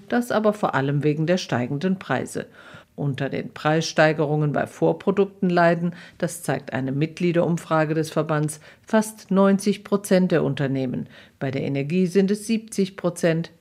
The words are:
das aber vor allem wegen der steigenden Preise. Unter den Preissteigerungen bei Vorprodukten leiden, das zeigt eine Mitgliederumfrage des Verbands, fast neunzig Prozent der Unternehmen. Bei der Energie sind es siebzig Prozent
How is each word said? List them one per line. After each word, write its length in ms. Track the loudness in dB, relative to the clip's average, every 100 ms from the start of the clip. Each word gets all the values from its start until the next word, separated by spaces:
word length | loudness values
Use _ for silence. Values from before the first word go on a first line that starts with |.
| -2
das 240 | -2 0
aber 220 | 0 2
vor 220 | 0 0 0
allem 280 | 0 2
wegen 240 | 0 0 0
der 80 | 0
steigenden 640 | 0 -4 -2 -2 -2 -2
Preise. 460 | -2 -4 -4 -8 -10 -18 -20 -20 -18 -6
Unter 320 | -4 -2 -4
den 260 | -6 -8
Preissteigerungen 1000 | -4 -2 0 0 4 4 4 0 0 0
bei 120 | 0 -4
Vorprodukten 840 | 0 0 2 0 0 0 0 0
leiden, 440 | 4 4 4 -2 -6 -16 -8
das 240 | -8 -6
zeigt 280 | -4 -4 -4
eine 220 | -6 -4
Mitgliederumfrage 1040 | -2 -2 0 0 2 2 0 0 0 2 0
des 140 | -2
Verbands, 500 | -2 -2 0 -2 -6 -16 -20 0
fast 420 | 0 0 -8 0
neunzig 540 | 4 4 4 0 -2
Prozent 480 | -2 -4 2 2 4
der 140 | 2 0
Unternehmen. 640 | 0 -2 -2 -2 -4 -8 -14 -20 _
Bei 140 | -6
der 120 | -4
Energie 440 | -4 -4 -2 0 2
sind 240 | 2 2
es 160 | 0 -2
siebzig 480 | -4 -4 -4 -4 -2
Prozent 560 | -4 0 0 0 -4 -6